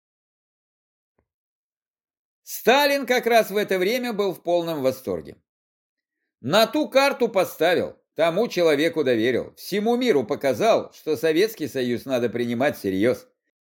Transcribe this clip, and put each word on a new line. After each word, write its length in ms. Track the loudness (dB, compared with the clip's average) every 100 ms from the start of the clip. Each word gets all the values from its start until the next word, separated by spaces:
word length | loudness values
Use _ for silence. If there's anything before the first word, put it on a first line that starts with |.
| _ _ _ _ _ _ _ _ _ _ _ _ _ _ _ _ _ _ _ _ _ _ _ _
Сталин 600 | -16 -4 2 4 4 0 0
как 200 | 0 4
раз 240 | 2 2
в 80 | -2
это 220 | -2 0
время 340 | 0 -2 -4
был 200 | -2 -4
в 100 | -4
полном 400 | -2 0 0 -2
восторге. 540 | -2 -2 -6 -8 -8 -20 _ _ _ _ _ _ _ _ _ _
На 260 | 0 2 2
ту 200 | 0 0
карту 400 | 2 2 0 0
поставил, 680 | 0 -2 0 2 2 -2 -8 _
тому 340 | -2 0 0 -2
человеку 560 | 2 2 2 2 0
доверил, 520 | 0 2 2 0 -4 -12
всему 400 | -6 -2 0 0
миру 280 | 2 0
показал, 720 | 0 -2 -2 0 2 2 0
что 240 | -10 -6 -2
Советский 500 | 0 2 0 -2 -8
Союз 380 | -4 -2 -4 -2
надо 240 | -2 -2
принимать 480 | -2 -4 0 -2 -2
всерьёз. 500 | -4 0 0 0 -8 _ _ _